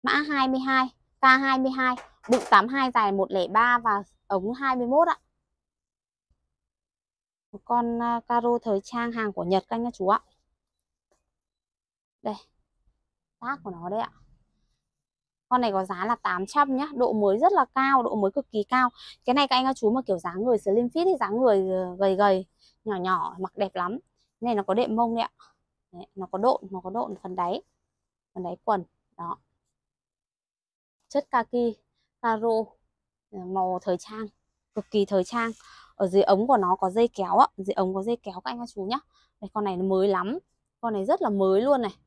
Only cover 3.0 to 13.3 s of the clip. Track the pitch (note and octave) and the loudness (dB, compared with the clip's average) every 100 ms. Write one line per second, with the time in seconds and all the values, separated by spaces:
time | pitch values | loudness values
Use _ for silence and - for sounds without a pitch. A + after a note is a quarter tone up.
3 | G#3 G3 F#3+ F#3+ F3 G3+ A#3+ B3 A#3 G3+ | 2 0 0 0 0 2 4 2 2 -2
4 | G3+ _ _ G3 F#3+ B3+ C#4 B3+ A#3+ C#4 | -4 _ _ -4 -2 -4 -2 -2 2 2
5 | E4+ - _ _ _ _ _ _ _ _ | 2 0 _ _ _ _ _ _ _ _
6 | _ _ _ _ _ _ _ _ _ _ | _ _ _ _ _ _ _ _ _ _
7 | _ _ _ _ _ G3+ _ A#3+ A#3 A#3 | _ _ _ _ _ -20 _ -2 0 -2
8 | A#3 A#3 - A#3+ A#3+ A#3+ A#3 G3 - A#3+ | -2 -4 -2 -2 0 -2 0 -2 -2 -8
9 | A#3 A#3 G#3+ F#3+ F3 F#3+ - A3+ A#3+ - | -6 -4 -6 -4 0 0 0 -6 -6 -4
10 | F#3+ G#3+ _ _ _ _ _ _ _ _ | 0 0 _ _ _ _ _ _ _ _
11 | _ _ _ _ _ _ _ _ _ _ | _ _ _ _ _ _ _ _ _ _
12 | _ _ A3+ G3+ _ _ _ _ _ _ | _ _ -10 -10 _ _ _ _ _ _
13 | _ _ _ | _ _ _